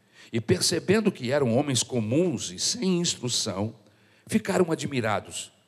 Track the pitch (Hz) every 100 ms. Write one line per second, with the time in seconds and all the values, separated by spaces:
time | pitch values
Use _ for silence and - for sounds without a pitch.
0 | _ - - 117 - 175 - 165 165 220
1 | 220 - 127 147 127 117 147 123 - 123
2 | 107 143 180 135 165 180 - - 190 175
3 | 170 - 123 - 110 92 110 - _ _
4 | _ _ - 214 196 185 170 160 - 135
5 | 110 95 - - - _